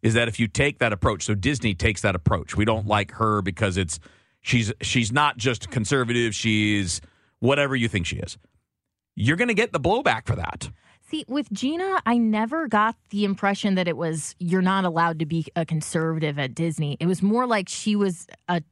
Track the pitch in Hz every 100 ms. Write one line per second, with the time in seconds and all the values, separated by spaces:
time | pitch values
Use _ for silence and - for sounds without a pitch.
0 | 113 113 117 107 117 - 143 - 120 104
1 | - 101 - 104 101 143 113 92 117 98
2 | 104 90 - 98 67 - 107 113 107 104
3 | 101 - 110 104 95 90 104 90 90 -
4 | - _ _ _ - 123 110 117 - 131
5 | 113 127 147 131 110 117 - 127 107 143
6 | 120 120 117 104 113 107 107 104 95 -
7 | - _ _ _ 120 143 139 131 117 101
8 | 80 - - - _ _ _ _ _ _
9 | _ - 113 165 240 202 226 165 139 220
10 | 254 113 - - 82 - - - _ _
11 | _ 311 262 269 285 196 254 320 381 381
12 | - 240 226 214 226 320 311 208 220 226
13 | _ 202 202 196 202 196 214 185 175 139
14 | 165 160 - - 175 185 185 190 185 165
15 | 170 160 156 165 156 - 160 160 - 170
16 | 160 160 156 143 135 117 165 156 147 139
17 | 170 185 190 226 247 220 185 - - 208
18 | 202 170 - - - 175 160